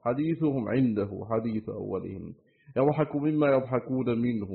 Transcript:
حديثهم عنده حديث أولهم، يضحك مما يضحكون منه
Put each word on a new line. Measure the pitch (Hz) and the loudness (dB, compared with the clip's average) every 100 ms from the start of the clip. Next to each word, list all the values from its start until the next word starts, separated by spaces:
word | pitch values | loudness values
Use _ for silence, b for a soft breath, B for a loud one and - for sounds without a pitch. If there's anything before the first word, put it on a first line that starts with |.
حديثهم | 120 127 156 165 156 135 104 | -2 0 0 2 2 0 0
عنده | 120 131 104 101 98 98 | 2 4 2 -2 -4 -2
حديث | 113 113 107 104 | -2 0 -4 -6
أولهم، | 101 101 95 92 95 85 85 b b b - | -8 -4 -6 -6 -10 -12 -16 b b b 0
يضحك | 139 151 151 147 | 2 2 0 0
مما | 147 151 147 | 0 2 4
يضحكون | 135 123 123 - 131 123 117 | 4 2 -4 -2 -2 0 0
منه | 120 117 98 | 0 -2 -4